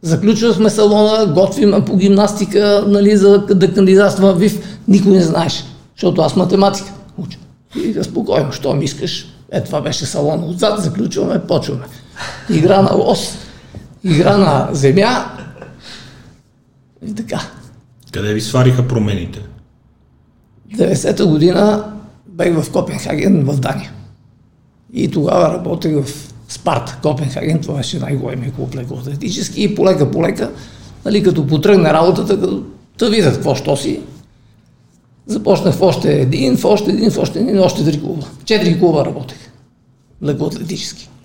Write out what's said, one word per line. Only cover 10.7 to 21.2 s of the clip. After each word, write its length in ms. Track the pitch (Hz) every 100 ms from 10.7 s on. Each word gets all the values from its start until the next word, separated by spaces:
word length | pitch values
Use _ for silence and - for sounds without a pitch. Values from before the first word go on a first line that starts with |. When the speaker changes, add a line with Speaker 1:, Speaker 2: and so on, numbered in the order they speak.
| 214
Speaker 1:
заключваме, 600 | 175 - - - - -
почваме. 440 | - 160 - 131 - - - - - - -
Игра 320 | 165 165 190
на 120 | 190
лос, 400 | - - 175 - - - - - - - -
игра 340 | 190 151 180 202
на 320 | 185 139 131
земя 540 | - 135 156 214 247 - - - - - - - - - - - _ _ _ _ _ _ _
и 140 | - 214
така. 260 | 226 - - - - - _ _ -
Speaker 2:
Къде 220 | - 104
ви 80 | 107
свариха 460 | 110 131 127 127 120
промените? 520 | 120 104 101 87 - - - _ _ _ _ _ _ _ _ _ _ -
Speaker 1:
Деветдесета 580 | 220 185 175 - -